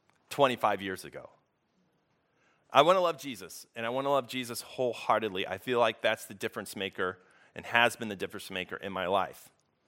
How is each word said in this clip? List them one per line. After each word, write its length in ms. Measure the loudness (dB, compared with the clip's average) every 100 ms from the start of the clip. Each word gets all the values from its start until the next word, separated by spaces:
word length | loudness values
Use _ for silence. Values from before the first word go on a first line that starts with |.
| _ _ -6
twenty-five 520 | 2 2 4 2 0
years 240 | -4 -8 -10
ago. 240 | -16 -18 _ _ _ _ _ _ _ _ _ _ _ _ _ _
I 100 | 6
wanna 180 | 8 8
love 180 | 4 0
Jesus, 480 | -6 -10 -12 -16 -16 -8
and 100 | -4
I 40 |
wanna 220 | -2 0
love 160 | 0 0
Jesus 340 | -6 -6 -8
wholeheartedly. 840 | -10 -4 -4 -2 0 2 0 -4 -4
I 100 | -6
feel 220 | -2 2
like 220 | 2 2
that's 240 | 0 -2 -6
the 80 |
difference 420 | -8 -8 -8 -10 -6
maker 440 | -6 -2 -4 -4 _ _ _ -16
and 100 | 0
has 300 | 4 4 2
been 140 | -8
the 60 | -6
difference 360 | -8 -8 -10
maker 240 | -8 -8 -8
in 180 | -8
my 140 | -4 0
life. 420 | 2 0 -6 -20 _ _ _